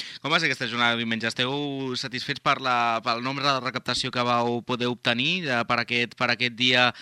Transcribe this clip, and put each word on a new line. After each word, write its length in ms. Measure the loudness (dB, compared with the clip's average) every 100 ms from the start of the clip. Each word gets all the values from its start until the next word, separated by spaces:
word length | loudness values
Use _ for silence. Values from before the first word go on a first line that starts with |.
| -14 -8
Com 100 | 0
va 60 | 2
ser 60 | 2
aquesta 180 | 0 -2
jornada 260 | 2 2
de 60 | 2
diumenge? 280 | 0 -2 -2
Esteu 680 | 0 -2 -2 -4 -4 -6 -6
satisfets 440 | -6 -8 -6 -2
per 200 | 0 2
la, 400 | 2 2 2 0
pel 180 | 0 -2
nombre 220 | -2 0
de 160 | 0 0
recaptació 500 | -2 -6 -4 -4 -2
que 120 | 0
vau 400 | 2 2 2 -2
poder 240 | -2 -2 0
obtenir, 580 | 0 0 0 0 -2 0
eh, 160 | -2 0
per 120 | 0
aquest, 340 | 0 -2 -2 -2
per 140 | -2
aquest 240 | 0 -2 2
dia 360 | 4 6 4 0